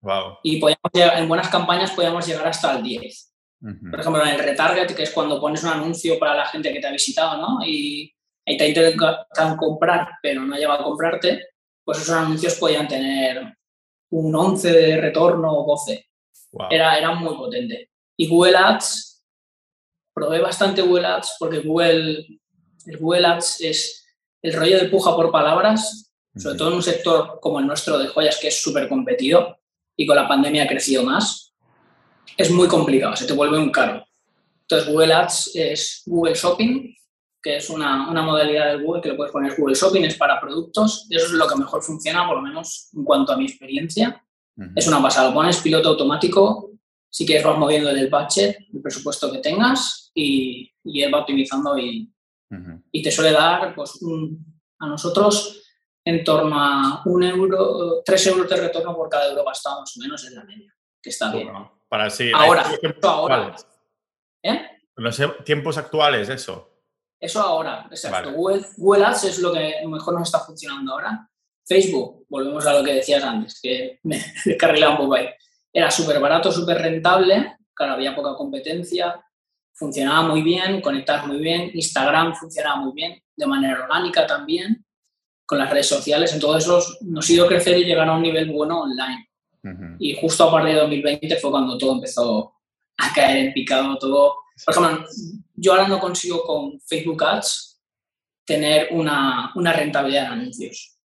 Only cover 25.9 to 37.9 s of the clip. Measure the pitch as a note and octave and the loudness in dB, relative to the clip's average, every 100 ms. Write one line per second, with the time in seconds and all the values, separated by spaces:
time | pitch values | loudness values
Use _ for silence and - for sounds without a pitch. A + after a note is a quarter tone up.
25.9 | - - _ _ - D3 C#3 D#3 F3+ F3 | -10 -20 _ _ -12 -8 -2 0 0 0
26.9 | E3+ - D#3+ - - - C#3+ C#3 D3+ - | -2 2 2 2 -4 -4 -2 -2 -2 -2
27.9 | D3 C3+ D3 D#3 - D3+ - - C#3+ C3+ | 0 0 0 0 0 -2 -4 -2 -2 -2
28.9 | C3+ B2+ B2 C3 E3+ - - _ _ _ | -2 -2 -2 4 4 2 -8 _ _ _
29.9 | - D3+ C#3 - C#3 C#3+ D3+ C3+ C3+ - | -6 4 4 4 2 2 2 0 -2 0
30.9 | C3 B2 D#3+ A3 - - _ _ _ _ | 0 2 0 -2 -6 -14 _ _ _ _
31.9 | _ _ _ - - - F3 F3 F3 D3+ | _ _ _ -20 -2 2 4 4 4 4
32.9 | C3+ - - - C#3 D3 D#3 D3 - A2+ | 2 2 -4 -4 0 2 2 0 0 0
33.9 | - - _ _ _ _ _ _ D#3+ C#3+ | -2 -12 _ _ _ _ _ _ 0 2
34.9 | D3+ D#3+ D#3+ F3 - - E3+ D#3 D3 - | 2 4 4 2 -2 -6 -4 -4 -2 -6
35.9 | - - E3+ E3 D#3+ F3 F3+ A3+ C4 - | -10 -4 0 0 0 0 2 0 0 -6
36.9 | - _ _ _ _ - D3 - D#3 D3+ | -20 _ _ _ _ -6 -6 -6 -4 -2